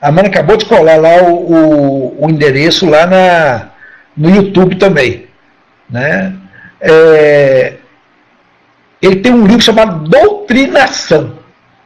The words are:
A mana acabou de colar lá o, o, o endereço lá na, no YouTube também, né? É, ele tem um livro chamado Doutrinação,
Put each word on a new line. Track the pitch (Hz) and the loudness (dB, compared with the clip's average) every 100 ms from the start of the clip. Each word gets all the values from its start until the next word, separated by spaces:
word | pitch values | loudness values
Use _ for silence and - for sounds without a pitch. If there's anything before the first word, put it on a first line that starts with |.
A | 147 | -2
mana | 160 202 | 0 0
acabou | 175 151 214 | 0 0 0
de | - | 2
colar | 214 160 156 | 2 4 4
lá | 160 175 | 4 4
o, | 180 | 2
o, | 170 170 165 156 147 139 139 127 - 151 | 0 0 0 2 0 0 -4 -8 -6 -4
o | |
endereço | 156 147 131 160 - 175 | -2 -2 0 -2 -2 0
lá | 151 175 | 0 2
na, | 190 185 170 151 117 - _ - - _ - | 2 2 0 0 -4 -10 _ -20 -20 _ -4
no | 160 | 0
YouTube | 202 190 175 185 185 | 2 2 0 0 0
também, | 196 151 123 95 - _ _ _ _ _ - | -2 0 -4 -6 -14 _ _ _ _ _ -14
né? | 120 147 185 190 - - - - - | -8 -6 -6 -8 -12 -20 -20 -20 -8
É, | - 160 160 156 151 147 139 131 135 - _ _ _ _ _ _ _ _ _ _ _ - | 0 4 4 4 2 2 2 0 -2 -8 _ _ _ _ _ _ _ _ _ _ _ -2
ele | 185 190 | 0 0
tem | 247 | 0
um | 240 196 | 2 2
livro | 233 | 2
chamado | 220 220 220 160 156 | 2 2 0 -2 -2
Doutrinação, | 262 415 415 - 254 269 359 - - - 156 120 - _ _ _ _ | 2 2 -2 -6 -4 -2 0 -2 -4 -4 -4 -4 -16 _ _ _ _